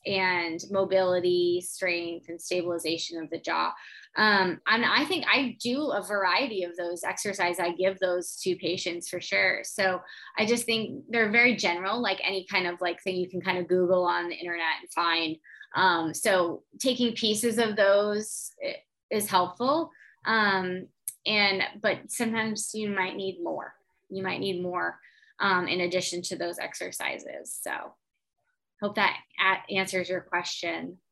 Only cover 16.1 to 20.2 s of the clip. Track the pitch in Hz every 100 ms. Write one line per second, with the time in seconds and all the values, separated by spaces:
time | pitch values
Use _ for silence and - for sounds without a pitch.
16.1 | 160 220 185 170 - _ - 262 247 240
17.1 | 226 220 214 240 220 220 208 196 202 208
18.1 | 208 214 - - - - - _ _ _
19.1 | 214 208 185 175 - 247 311 320 - -
20.1 | _